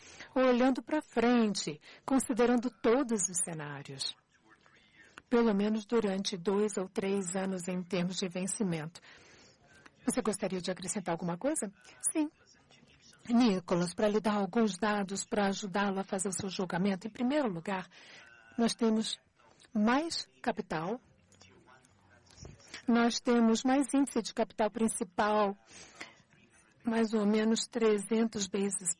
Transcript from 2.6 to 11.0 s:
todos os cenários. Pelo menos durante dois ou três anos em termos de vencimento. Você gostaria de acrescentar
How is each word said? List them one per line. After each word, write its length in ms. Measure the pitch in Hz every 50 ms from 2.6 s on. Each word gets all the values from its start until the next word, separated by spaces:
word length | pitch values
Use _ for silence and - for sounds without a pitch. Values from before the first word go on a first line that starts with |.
| 220 254 - _
todos 480 | - 233 226 269 294 226 233 208 - -
os 80 | 180 -
cenários. 720 | - 180 165 156 147 147 143 139 143 - 135 139 - - - _ _ _ _ _ _ _ _ _ _ _ _ _ _ _ _ - - - - - -
Pelo 260 | - 247 240 233 226
menos 320 | 202 196 202 214 220 220 208
durante 520 | - 247 226 214 196 190 190 196 - 208
dois 400 | 175 170 214 196 202 214 214 -
ou 120 | 208 185 190
três 460 | - - 196 196 196 202 190 175 -
anos 320 | 190 190 190 190 180 175
em 160 | 185 180 180
termos 340 | 180 - - 175 175 180 185
de 120 | - 202 180
vencimento. 720 | - 180 185 185 - - 220 180 165 160 151 160 - - - - - - - - - - - - _ _ _ _ - - - - _ _ -
Você 180 | 254 - 254
gostaria 380 | 226 214 202 - 214 185 190 185
de 100 | 170 190
acrescentar 420 | 180 - 185 180 - 208